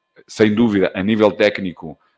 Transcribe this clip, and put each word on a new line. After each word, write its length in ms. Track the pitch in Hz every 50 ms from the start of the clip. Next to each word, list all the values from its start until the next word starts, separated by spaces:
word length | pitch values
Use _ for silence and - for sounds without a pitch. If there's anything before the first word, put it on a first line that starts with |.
| _ _ _ - _
Sem 260 | _ - - 107 107 104
dúvida, 380 | 110 120 110 101 95 90 - -
a 80 | 95
nível 300 | 92 107 113 107 107 101
técnico, 640 | 85 - 104 101 - - 98 87 80 - 85 78 73 _ _ _ _